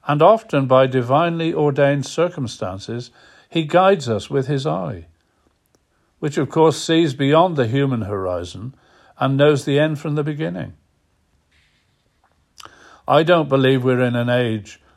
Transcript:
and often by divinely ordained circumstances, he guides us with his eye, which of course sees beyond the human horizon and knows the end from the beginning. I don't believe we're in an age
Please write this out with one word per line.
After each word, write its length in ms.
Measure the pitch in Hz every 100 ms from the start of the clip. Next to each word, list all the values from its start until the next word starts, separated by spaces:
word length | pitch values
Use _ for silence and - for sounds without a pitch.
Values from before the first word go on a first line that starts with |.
| -
and 140 | 147
often 460 | 170 220 - 147 131
by 180 | 131 135
divinely 680 | 127 120 139 170 170 165
ordained 540 | 160 147 143 139 143 131
circumstances, 1040 | - 170 170 117 - 95 95 - 117 120 _ _ _ _
he 140 | 165
guides 440 | 151 170 190 196 123
us 220 | 104 -
with 160 | 139 127
his 220 | 143 139
eye, 400 | 170 180 92 85 _ _ _ _ _ _ _ _ _ _ _
which 180 | 151 147
of 140 | 139
course 280 | 160 160 -
sees 360 | - 165 165 135
beyond 400 | 139 156 185 151
the 100 | 117
human 380 | 135 139 120
horizon 720 | 104 101 92 87 87 90 120 - _ _ _ _
and 180 | 135 135
knows 300 | 147 143 -
the 140 | 139
end 180 | 156 147
from 160 | 160
the 100 | 147
beginning. 500 | 151 147 165 180 98 - _ _ _ _ _ _ _ _ _ _ _ _ _ _ _ _ _ _ - _ - - -
I 160 | 139
don't 260 | 165 175 139
believe 340 | 135 131 135
we're 200 | 127 123
in 120 | 123 120
an 140 | 120
age 500 | 123 120 110 98 - _